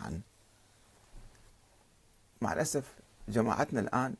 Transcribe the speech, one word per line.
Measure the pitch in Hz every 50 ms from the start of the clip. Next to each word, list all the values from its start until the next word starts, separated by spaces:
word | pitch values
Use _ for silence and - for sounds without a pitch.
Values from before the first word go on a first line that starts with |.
| -
عنه. | 60 78 85 - - - - - - - - - - - - - - - - - - - - - - - - - - - - _ _ _ - _ _ _ _ _ - - - _ _ - -
مع | - 95 82
الأسف | - 156 - - 139 135 - - - - - - - - -
جماعتنا | 104 117 110 117 82 - - - 143 117
الآن | 101 - - 123 127 131 - -